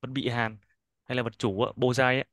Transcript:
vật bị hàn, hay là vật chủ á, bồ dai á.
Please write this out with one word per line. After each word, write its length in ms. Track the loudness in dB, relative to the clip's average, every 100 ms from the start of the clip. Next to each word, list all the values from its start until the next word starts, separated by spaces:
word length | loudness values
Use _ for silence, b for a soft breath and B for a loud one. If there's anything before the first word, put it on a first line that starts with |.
vật 80 | -6
bị 200 | -4 -2
hàn, 300 | -2 -2 -4 _ _ _ _
hay 120 | _ -4
là 60 |
vật 160 | -4 -2
chủ 240 | -2 0
á, 100 | -2 2
bồ 180 | 0
dai 240 | 4 2 2
á. 60 | -2